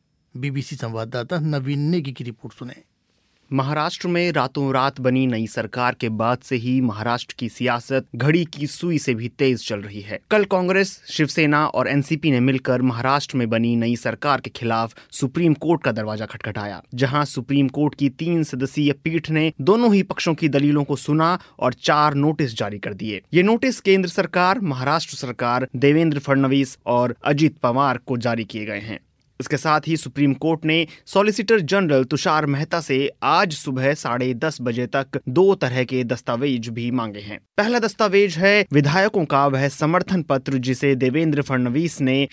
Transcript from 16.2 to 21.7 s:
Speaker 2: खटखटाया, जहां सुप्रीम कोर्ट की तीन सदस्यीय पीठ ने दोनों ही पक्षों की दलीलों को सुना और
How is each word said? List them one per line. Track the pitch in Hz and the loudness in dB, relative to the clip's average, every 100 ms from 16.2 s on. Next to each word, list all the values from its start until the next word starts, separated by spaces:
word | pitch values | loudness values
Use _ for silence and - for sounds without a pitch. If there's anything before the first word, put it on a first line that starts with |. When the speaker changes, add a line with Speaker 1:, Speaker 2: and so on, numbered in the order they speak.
| 110 | -8
Speaker 2:
खटखटाया, | - 110 104 104 92 - | -10 -10 -8 -8 -10 -10
जहां | 123 131 147 143 | -2 0 0 -2
सुप्रीम | - 120 139 135 | -4 -2 2 2
कोर्ट | 135 151 - | 2 -2 0
की | 139 | -4
तीन | 123 165 170 | -2 -2 0
सदस्यीय | 151 127 131 - 147 | -2 -4 -4 0 0
पीठ | 139 165 160 156 | 0 -2 -4 -2
ने | 156 156 - | 0 0 0
दोनों | 139 220 240 | 2 4 6
ही | 202 | 4
पक्षों | - - - | 2 -2 -2
की | 156 160 | 0 2
दलीलों | 139 147 147 | 2 2 2
को | 143 139 | 0 -4
सुना | - 156 160 180 - - | -2 0 2 0 -6 -2
और | 127 | -2